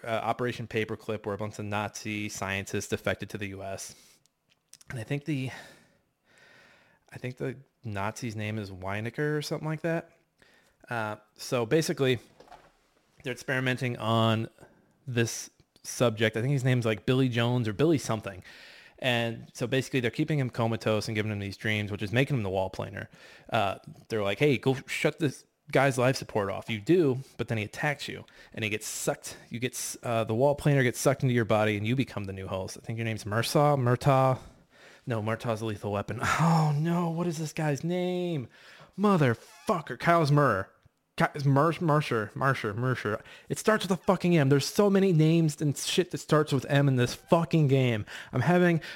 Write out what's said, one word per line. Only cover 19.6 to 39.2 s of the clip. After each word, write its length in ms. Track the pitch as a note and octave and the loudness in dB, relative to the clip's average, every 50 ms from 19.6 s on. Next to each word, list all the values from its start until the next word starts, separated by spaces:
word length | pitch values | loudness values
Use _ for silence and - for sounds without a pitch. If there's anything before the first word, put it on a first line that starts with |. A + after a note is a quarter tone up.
| C3 | -4
basically 320 | A2+ B2+ C3 B2 - - C#3 | -2 0 -2 -2 0 0 0
they're 100 | A#2+ A#2+ | 0 0
keeping 280 | - - D#3 - D#3 D3 | 0 -2 -2 0 0 -2
him 100 | C3 A#2+ | -2 -2
comatose 580 | - - A#2 A2+ A2+ A2+ - A#2 A2 G#2+ - | -2 0 0 0 0 0 0 0 0 0 0
and 80 | - A2+ | -2 -2
giving 160 | G#2+ G#2 G#2+ | -2 -2 -2
him 80 | G#2 G2+ | -2 -4
these 160 | G2+ G2+ G2 | -6 -6 -8
dreams, 340 | - - A2 G#2+ G#2+ G#2 G2 | -6 -4 -2 -2 -2 -2 -4
which 100 | G#2 F#2+ | -4 -4
is 100 | G#2+ F#2+ | -4 0
making 240 | G2+ B2+ C#3 - D3 | 2 2 2 2 0
him 60 | A#2+ G#2 | -2 -2
the 60 | F#2+ | 0
wall 200 | F#2 F#2+ F#2+ F#2 | -2 -2 -2 -2
planer. 400 | - - A2 G2+ G2+ G2+ A2 - - - - - - - - - - | -4 -8 -8 -8 -10 -12 -12 -14 -16 -20 -20 -20 -20 -20 -8 -4 -2
Uh, 220 | A2+ G2+ G2 - - - - - - - - | 0 0 0 -2 -6 -12 -18 -20 -20 -10 -6
they're 140 | A#2 G#2+ G2+ | -4 -2 0
like, 160 | G2 G#2 - | -2 0 2
"Hey, 180 | D3 D3+ C3 | 2 2 2
go 180 | G#2 - C3 C3 C3 - | 2 2 0 0 0 -4
shut 320 | - - - - D#3 - - | -8 -4 -2 -2 -2 -2 -2
this 260 | E3 C3 - - - _ _ _ _ - | -2 -4 -4 -6 -14 _ _ _ _ 0
guy's 280 | - C#3+ C3 C#3 B2+ B2+ | 2 2 2 2 2 2
life 160 | A#2+ C3 C3 | 2 2 2
support 340 | - A2 - - A2 G2+ G2 | 0 -4 -4 -2 -2 -2 -2
off." 180 | F#2+ G2 - | -4 -6 -6
You 120 | - A2+ G#2 | -6 -6 -2
do, 400 | G2+ - E3+ F#3+ D#3+ C#3 B2 C3 C3+ - - | 2 4 4 4 4 4 2 0 -4 -8 -8
but 100 | - A#2 | -8 -4
then 120 | - A#2+ A2 | -4 -4 -4
he 40 | G#2 | -4
attacks 440 | G#2+ - - - D3+ C#3+ - - | -6 -6 -4 -4 -4 -4 -4 -8
you 180 | - G2 F#2+ F#2+ - - - - - - | -10 -10 -12 -14 -18 -20 -20 -20 -16 -8
and 80 | G#2+ A2 | -4 -4
he 80 | G#2 | -2
gets 160 | G#2+ G#2+ - | -2 -4 -6
sucked. 500 | - - - - - C#3 - - - - - - - | -8 -8 -6 -4 -4 -4 -4 -8 -14 -16 -16 -14 -12
You 80 | - A2+ | -8 -6
get 140 | B2 B2 - | -6 -6 -6
s-, 240 | - - - - - | -6 -8 -8 -10 -8
uh, 220 | - B2 A#2 A2+ A2 | -4 -2 -2 0 0
the 100 | A2 A2+ | 0 2
wall 220 | A2+ C3+ C#3+ C#3 | 2 2 2 2
planer 260 | - - D3+ C#3+ C#3 | 2 2 4 4 4
gets 180 | B2+ B2 A2+ - | 4 2 0 2
sucked 220 | - C#3+ C3 - | 2 2 2 2
into 140 | C#3+ C3 B2 | 2 2 2
your 100 | A#2+ A2+ | 2 2
body 320 | F#2+ A2+ G#2+ G#2+ G#2+ G#2+ | 2 2 4 4 2 2
and 80 | G2+ G#2 | 0 0
you 100 | A2 B2+ | 0 0
become 280 | C3+ A2+ - - G2 G2 | 0 -2 -4 -6 -8 -8
the 100 | G2 F#2+ | -8 -8
new 140 | F#2+ F#2+ | -10 -8
host. 280 | F#2 G2 F#2 F#2+ - - - | -6 -6 -6 -6 -8 -10 -12
I 20 | - | -10
think 140 | - A2+ | -10 -8
your 80 | A2+ A2+ | -6 -4
name's 180 | A2+ A2 G#2 - | -4 -4 -6 -6
Mursaw, 540 | G2+ G#2 A#2 A#2 - - D#3+ D3 D3 D3 | -2 -2 0 0 2 2 4 4 4 4
Murtaugh. 640 | C#3 B2 A#2+ B2 - - C#3+ C3+ C3 C3 C3 B2+ - - - - _ _ _ _ - - - - - _ | 4 4 2 2 4 4 4 4 6 4 4 2 0 -6 -12 -20 _ _ _ _ -20 -20 -20 -20 -12 _
No, 160 | C3+ A#2 A2 | -6 -4 -2
Murtaugh's 400 | G#2 A2 A2+ A2 - B2 A2+ G#2 | -2 -2 -2 -2 -2 -4 -4 -2
a 40 | A2+ | -4
lethal 240 | A2+ G#2 F#2+ - G#2 | -4 -6 -6 -4 -4
weapon. 280 | G2+ G2+ G#2 - G2+ - | -4 -4 -4 -4 -6 -4
<laughs> 180 | - - - - | -2 0 2 2
Oh 340 | D#3 E3 E3 D#3+ D#3 D3+ D3 | 4 4 4 4 4 2 0
no, 360 | D3 D#3 E3+ E3+ F3 F3 E3 | 0 0 0 0 0 -2 -2
what 160 | E3 E3 F3 | -2 -2 -4
is 100 | F3 D#3 | -4 -4
this 160 | D#3 D#3+ D3 - | -6 -8 -8 -6
guy's 300 | - D#3+ D3+ C#3+ C3 D#3 | -4 -2 -2 -2 -2 -2
name? 640 | E3 F3+ F3+ F3+ F3+ F3+ F3+ F3+ F3 E3+ C#3+ A#2 - - - - - - - - - _ - | -4 -2 -2 -2 -2 -2 -2 -2 -4 -4 -4 -6 -8 -14 -20 -20 -20 -20 -20 -20 -14 _ 0
Motherfucker, 1000 | G3+ G#3 G3 E3+ | 2 4 4 6